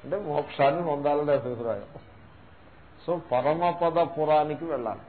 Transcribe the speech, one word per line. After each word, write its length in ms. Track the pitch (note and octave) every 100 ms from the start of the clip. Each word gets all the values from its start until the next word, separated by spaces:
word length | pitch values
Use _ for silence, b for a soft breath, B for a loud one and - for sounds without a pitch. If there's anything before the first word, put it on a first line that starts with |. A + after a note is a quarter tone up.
అంటే 160 | C3 F#3+
మోక్షాన్ని 640 | F3+ D3 D3 - C#3 D#3+
పొందాలని 460 | E3+ C#3+ C#3+ D3 D3
అభిప్రాయం. 580 | C#3 B2 A#2 A#2 G2+ G2+ - - - - - - - - - - - -
So 100 | F3
పరమపదపురానికి 1500 | - B2+ C3 D#3+ F3 E3+ E3+ E3 E3+ D#3 D3+ D3+ D3+ D3+
వెళ్ళాలి. 360 | E3 C#3 A2+ G2+